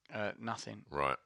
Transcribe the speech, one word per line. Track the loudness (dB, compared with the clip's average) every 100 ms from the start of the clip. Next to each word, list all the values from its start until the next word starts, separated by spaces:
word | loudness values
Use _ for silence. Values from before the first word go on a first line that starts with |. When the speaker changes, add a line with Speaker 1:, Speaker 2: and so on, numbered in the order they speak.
| -8
Speaker 1:
Uh, | -2 -2 -2
nothing. | -4 -4 -4 -10 -4
Speaker 2:
Right. | 2 4 2